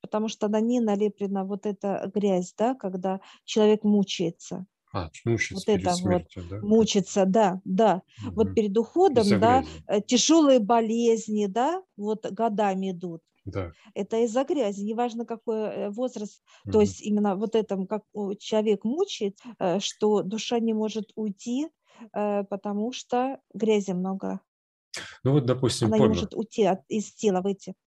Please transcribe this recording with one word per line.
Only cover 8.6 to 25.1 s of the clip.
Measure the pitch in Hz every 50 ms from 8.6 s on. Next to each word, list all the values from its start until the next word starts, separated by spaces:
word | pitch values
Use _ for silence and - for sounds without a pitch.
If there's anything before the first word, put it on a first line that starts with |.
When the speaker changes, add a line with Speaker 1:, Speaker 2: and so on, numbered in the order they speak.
| 214 208 190
Speaker 1:
уходом, | 226 226 - _ 330 370 392 269 240 214 202 208
Speaker 2:
Из-за | 196
Speaker 1:
да, | 208 233 247 269 262
Speaker 2:
грязи. | - - - -
Speaker 1:
э, | - 185 214
тяжёлые | 202 - 247 233 - - 320 330 302 277 262 254
болезни, | 208 190 240 233 226 214 226 233 233 233 226 220 - - 214 214 208
да, | 202 190 226 254 302 349 381 381 _ _
вот | - 202 208 214 214 - -
годами | 190 190 226 233 208 196 214 196 190 190 190 190
идут. | 180 170 185 175 165 160 _ _ _ _ _
Speaker 2:
Да. | 101 92 101 92 85 80 _ _ - _
Speaker 1:
Это | - 202 - 226 226 240
из-за | 233 208 254 277
грязи, | 269 349 302 240 202 202 202 202
неважно, | 208 226 220 240 240 220 233 233
какой, | - 233 220 _ - 220
э, | 220 214 196 101 - 196 208
возраст. | 202 233 254 254 - 208 214 196 - _ _ _ _ _ _ 101
То | 98 214
Speaker 2:
Мгм. |
Speaker 1:
есть | 208 202 - -
именно | - 214 208 208 208 208 190
вот | 185 220 214 -
этом, | 226 208 - 202 190 190
как, | 185 214 208 _ _ _
о, | 208 202 190 208
человек | 202 - - 226 214 214 220 208 196 -
мучает, | 220 262 330 403 403 - - 220 196 196 _ - 247 208 _
э, | - 180 170 202
что | - - - _ 214 214 214 202 170
душа | 185 214 220 - - 247 233
не | 226 226 220
может | 214 214 214 208 220 202 _ _
уйти, | - 214 214 190 _ - 240 240 269 302 330 _ _ _ _ _ - 233 214 -
э, | 202 208 208 208 202 202
потому | _ 208 196 _ 208 202 202 214 240 254
что | - - _ 247 247 254 262 269 - _ _ _
грязи | 196 233 220 220 208 196 196 180
много. | 180 180 190 190 190 - 190 190 190 _ _ _ _ _ _ _ _ _ _ - - - -